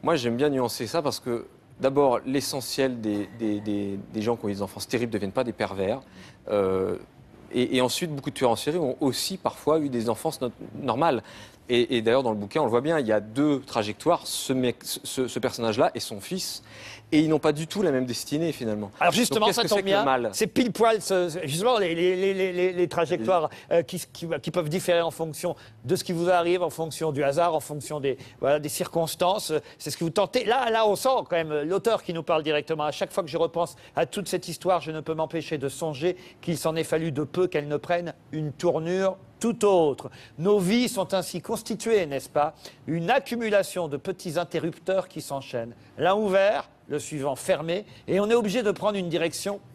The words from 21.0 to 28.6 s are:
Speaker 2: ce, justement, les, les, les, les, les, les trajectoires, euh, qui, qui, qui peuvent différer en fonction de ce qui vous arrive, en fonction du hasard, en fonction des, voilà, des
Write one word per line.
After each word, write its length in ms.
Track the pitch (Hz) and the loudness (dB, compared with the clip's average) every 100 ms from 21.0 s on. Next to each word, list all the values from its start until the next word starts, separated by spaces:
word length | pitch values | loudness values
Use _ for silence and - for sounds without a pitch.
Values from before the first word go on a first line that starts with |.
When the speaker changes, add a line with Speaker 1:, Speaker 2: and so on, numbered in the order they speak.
| - 190 175 | 2 0 0
Speaker 2:
ce, 100 | 160 | -4
justement, 340 | 156 151 220 240 | -6 0 2 2
les, 160 | 185 | 2
les, 220 | 165 180 185 | 2 2 2
les, 180 | 196 | 0
les, 180 | 190 190 | 0 0
les, 220 | 180 185 | 2 0
les 140 | 180 175 | 2 0
trajectoires, 640 | 170 160 170 113 180 156 - - | 2 0 0 2 2 2 -6 2
euh, 120 | 170 | 2
qui, 200 | - 180 - | 2 -6 -10
qui, 160 | - 170 156 | -12 -6 -4
qui 80 | - | -2
peuvent 200 | 180 156 | -2 0
différer 320 | 175 - 170 | -2 2 2
en 100 | 165 | 2
fonction 440 | - 165 147 180 151 - - 120 | -2 -8 -4 -6 -6 -12 -16 -2
de 100 | 180 | -2
ce 80 | |
qui 80 | - | 0
vous 180 | 170 170 | 0 4
arrive, 340 | 180 170 180 | 4 4 2
en 80 | 175 | 0
fonction 400 | 151 160 - 160 | -4 -8 -4 -4
du 120 | 139 | 0
hasard, 300 | 139 139 170 | 0 4 2
en 60 | 160 | 2
fonction 400 | - 151 - 151 | -4 -10 -8 -4
des, 180 | 139 123 - - | -2 -2 -8 -2
voilà, 200 | 131 | 2
des 100 | 151 | 2